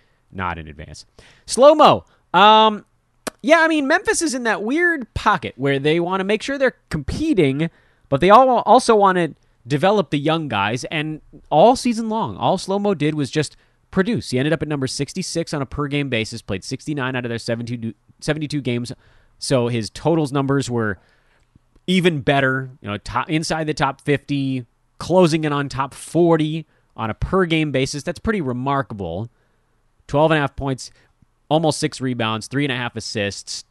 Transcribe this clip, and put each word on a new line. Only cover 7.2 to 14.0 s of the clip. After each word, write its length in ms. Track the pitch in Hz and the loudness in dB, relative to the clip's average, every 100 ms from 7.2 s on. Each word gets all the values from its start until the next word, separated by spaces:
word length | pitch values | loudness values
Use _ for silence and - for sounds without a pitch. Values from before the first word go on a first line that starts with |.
| 320 208 139 135 165 _ _ _ - | 0 4 2 2 -4 _ _ _ -4
but 100 | 139 | 2
they 100 | 180 | 6
all 200 | 220 262 | 8 8
also 460 | 226 - 240 - 214 | 4 6 4 6 4
wanna 340 | 196 180 165 - _ _ 117 | 6 4 0 -4 _ _ -4
develop 460 | 143 185 214 151 | 0 2 2 0
the 80 | 147 | -2
young 280 | 147 165 147 | -2 -2 -2
guys. 380 | 104 101 123 - | -2 0 -2 -6
And 340 | 160 156 156 - - - | -6 -6 -8 -14 -18 0
all 260 | 151 220 262 | 6 6 6
season 320 | 240 226 220 | 0 -2 -4
long, 300 | 220 151 90 | -4 -4 -2
all 200 | 131 185 | 0 0
Slow-mo 360 | 190 196 208 | -2 -2 0
did 220 | 160 147 151 | 0 -2 -2
was 140 | 135 | -2
just 280 | 151 139 _ _ _ _ | -2 -4 _ _ _ _
produce. 380 | 190 | -2